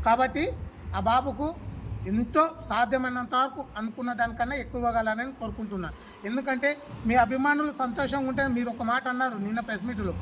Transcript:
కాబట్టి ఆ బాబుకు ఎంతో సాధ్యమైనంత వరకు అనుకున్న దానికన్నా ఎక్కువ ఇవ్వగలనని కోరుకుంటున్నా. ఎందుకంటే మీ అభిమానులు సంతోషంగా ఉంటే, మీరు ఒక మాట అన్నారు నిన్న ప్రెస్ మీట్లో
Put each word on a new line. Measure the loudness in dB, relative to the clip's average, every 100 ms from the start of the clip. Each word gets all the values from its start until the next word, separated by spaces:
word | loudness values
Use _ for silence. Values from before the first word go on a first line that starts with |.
కాబట్టి | 6 6 4 2 -2 -2 -10 -12 -6 0
ఆ |
బాబుకు | 4 4 2 -2 -4 -4 -10 -10 -8 -8 -2
ఎంతో | 0 2 4 4 2 -2
సాధ్యమైనంత | 2 2 2 0 -2 0
వరకు | 2 2 0 -10 -8
అనుకున్న | -8 -4 -4
దానికన్నా | 0 -2 0 -2 -2
ఎక్కువ | -4 -2
ఇవ్వగలనని | 0 2 2 0 -4
కోరుకుంటున్నా. | -6 -8 -6 -6 -6 -6 -10 -16 -12
ఎందుకంటే | -4 -4 -2 0 0 -2 -8 -6 2
మీ |
అభిమానులు | 6 6 4 4 4 2
సంతోషంగా | 0 -4 0 0 0 0
ఉంటే, | 0 0
మీరు | 2 -2
ఒక | -2
మాట | 0 0 0
అన్నారు | 0 0 0
నిన్న | -2 -2
ప్రెస్ | -2 -4
మీట్లో | -4 -4 -4 -4